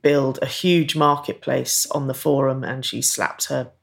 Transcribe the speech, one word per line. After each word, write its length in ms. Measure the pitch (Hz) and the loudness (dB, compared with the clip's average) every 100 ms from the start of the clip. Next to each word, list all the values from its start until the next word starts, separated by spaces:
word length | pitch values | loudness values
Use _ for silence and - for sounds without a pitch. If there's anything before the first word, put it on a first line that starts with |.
build 360 | 143 143 135 131 | 2 4 2 -2
a 60 | 147 | -4
huge 500 | - 185 175 143 156 | 0 2 4 2 2
marketplace 920 | 147 143 - - - 131 127 - - | 2 2 -4 -8 -4 -4 0 -2 -2
on 160 | 151 135 | -2 -4
the 80 | |
Forum, 500 | 131 156 139 135 131 | -2 0 2 2 0
and 200 | 110 131 | -4 -6
she 180 | 127 117 | -6 -2
slaps 440 | - - - - - | -2 0 -2 -4 -4
her 240 | 135 123 _ | -4 -6 _